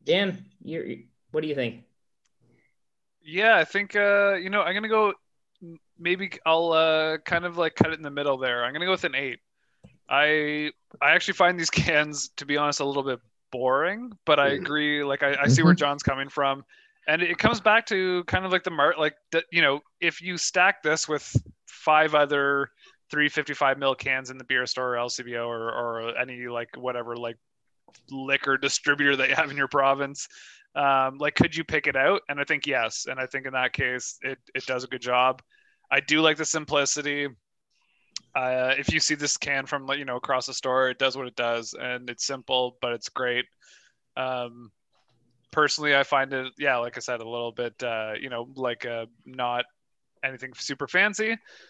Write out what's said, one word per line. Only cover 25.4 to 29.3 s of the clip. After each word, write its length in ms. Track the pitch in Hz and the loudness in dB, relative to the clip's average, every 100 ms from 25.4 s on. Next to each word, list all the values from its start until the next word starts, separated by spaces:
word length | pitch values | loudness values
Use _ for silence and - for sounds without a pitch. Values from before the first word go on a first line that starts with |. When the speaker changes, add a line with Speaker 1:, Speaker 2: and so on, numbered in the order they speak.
| 117 | -6
Speaker 2:
or, 240 | 117 113 | -6 -6
or 480 | 117 120 113 113 117 | -4 -4 -4 -6 -6
any, 280 | 127 123 123 | -6 -8 -8
like, 220 | 120 117 127 | -8 -8 -8
whatever, 380 | 127 120 117 120 | -6 -6 -8 -8
like, 200 | 117 117 _ _ _ _ _ _ - | -8 -10 _ _ _ _ _ _ -14
liquor 460 | 135 135 139 - 135 | -10 -2 -2 0 0
distributor 600 | 139 - - 143 143 135 | 0 0 0 2 4 4
that 120 | |
you 60 | 131 | 2